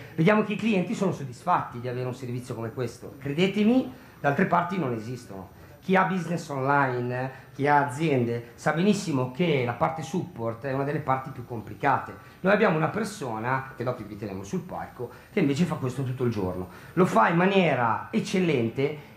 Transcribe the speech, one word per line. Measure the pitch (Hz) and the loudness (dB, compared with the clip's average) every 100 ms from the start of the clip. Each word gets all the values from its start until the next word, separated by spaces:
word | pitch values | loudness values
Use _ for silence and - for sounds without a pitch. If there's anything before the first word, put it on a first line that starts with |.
| - - | -4 2
vediamo | 165 214 | 4 4
che | 208 | 2
i | 214 | 0
clienti | 220 190 170 - | 0 2 0 0
sono | 190 | -2
soddisfatti | 139 135 - 175 170 - 123 | -2 -8 -6 0 0 -2 -8
di | 123 | -6
avere | 123 127 | -4 -6
un | 120 | -6
servizio | 123 123 - 113 | -8 -8 -8 -8
come | 113 | -6
questo. | 131 120 - 92 - | -4 -6 -8 -16 -10
Credetemi, | 143 143 196 202 208 254 254 - - - | -4 0 2 4 4 4 2 -6 -20 -4
da | 143 | 0
altre | 139 190 | 2 4
parti | 175 175 190 | 2 2 -2
non | 131 | -2
esistono. | 113 110 123 - 95 92 - - - | -4 -6 -10 -12 -14 -14 -18 -20 -8
Chi | - 185 | 2 4
ha | 185 | 4
business | 190 165 165 - | 0 -2 -4 -4
online, | 135 135 143 135 123 120 123 131 - - | -2 2 4 4 0 -2 -2 -4 -8 -12
chi | - 143 | -2 4
ha | 143 135 | 4 4
aziende, | 131 160 131 117 117 - - | 0 2 2 2 -2 -8 -4
sa | 156 | 0
benissimo | 156 202 202 170 135 127 | 2 4 2 2 0 0
che | - 170 139 120 | 0 2 2 0
la | |
parte | 117 160 - | 0 -2 -2
support | 139 180 - 113 113 113 | -4 -4 -6 -6 -6 -6
è | 139 | -4
una | 135 143 | -2 -2
delle | 147 | -2
parti | 147 127 139 | 0 -2 -4
più | 123 113 | -12 -10
complicate. | 117 101 107 143 120 - - - - | -10 -10 -2 2 2 -2 -14 -18 -2
Noi | 185 | 2
abbiamo | 202 214 156 | 4 4 2
una | 156 | 0
persona, | 202 220 - 131 110 120 131 - - | -2 -6 -6 -6 -4 -2 -2 -4 -6
che | |
dopo | 123 120 | -4 -6
inviteremo | 98 104 107 95 | -8 -10 -8 -8
sul | 95 185 | -8 -8
palco, | - 87 87 - 120 - - | -8 -10 -10 -10 -12 -14 -6
che | 208 | 0
invece | 143 139 170 | 2 2 0
fa | 156 | 0
questo | 127 131 | -4 -4
tutto | 127 127 | -4 -2
il | 120 | -2
giorno. | 107 92 90 90 - - | 0 -2 -4 -8 -12 -2
Lo | 165 185 | 2 4
fa | 220 208 | 6 4
in | 170 | 6
maniera | 190 196 165 123 117 107 - | 4 6 4 4 2 0 -2
eccellente | 226 - 190 175 131 113 - 143 151 - | -2 0 2 2 2 0 0 -2 -2 -14